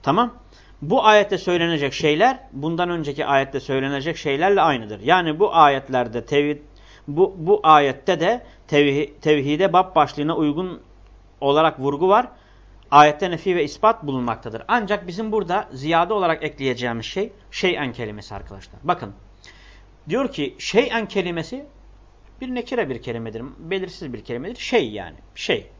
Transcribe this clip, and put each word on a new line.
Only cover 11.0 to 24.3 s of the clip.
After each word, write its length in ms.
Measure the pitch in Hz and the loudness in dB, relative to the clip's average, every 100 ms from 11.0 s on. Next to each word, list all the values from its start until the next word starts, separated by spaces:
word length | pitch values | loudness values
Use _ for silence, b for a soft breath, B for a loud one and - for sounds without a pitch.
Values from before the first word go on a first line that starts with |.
| - - _ _ | -20 -20 _ _
olarak 380 | 139 147 160 147 | 0 2 2 0
vurgu 300 | 135 143 185 | -4 0 2
var. 180 | 214 247 b b b b b - | 2 2 b b b b b 4
Ayette 400 | 143 151 147 185 | 8 8 6 -4
nefi 240 | 165 196 | -4 -2
ve 80 | 180 | -2
ispat 400 | 147 - 214 220 | -2 2 2 2
bulunmaktadır. 600 | 143 131 120 110 120 113 - | -4 -4 -4 -6 -8 -12 -2
Ancak 400 | 240 196 202 180 | -2 -2 -4 -6
bizim 240 | 180 220 | -8 -4
burada 360 | 214 170 190 - | -4 -2 -4 -4
ziyade 420 | 127 147 165 175 | -10 0 0 2
olarak 300 | 214 175 160 | 0 0 -2
ekleyeceğimiz 640 | 151 - 135 120 123 117 | -6 -4 -4 -2 -4 -6
şey 260 | 113 190 220 b b | -6 -6 -8 b b
şeyen 420 | - 180 156 135 | -4 -2 -2 -6
kelimesi 420 | 117 110 104 - | -6 -10 -10 -14
arkadaşlar. 440 | 101 - 98 - - | -14 -14 -18 -20 -10
Bakın. 300 | 131 - 101 - - - b b b b b _ - | -4 -4 -6 -16 -20 -20 b b b b b _ -6
Diyor 220 | 214 269 | -2 -2
ki 240 | - 147 - | -4 -8 -8
şeyen 480 | - 196 - 226 208 | -2 0 0 -4 -4
kelimesi 580 | 202 175 170 160 262 294 - - - - _ - - | -4 -4 -6 -8 -12 -14 -20 -20 -20 -20 _ -20 -14
bir 140 | 254 | -8
nekire 340 | 247 240 247 156 | -8 -4 -4 -4
bir 120 | 117 | -6
kelimedir, 420 | - 117 113 110 127 131 | -8 -8 -8 -12 -14 -16
belirsiz 560 | 160 190 180 - 156 | -8 -6 -6 -12 -12
bir 100 | 117 | -12
kelimedir. 320 | - | -10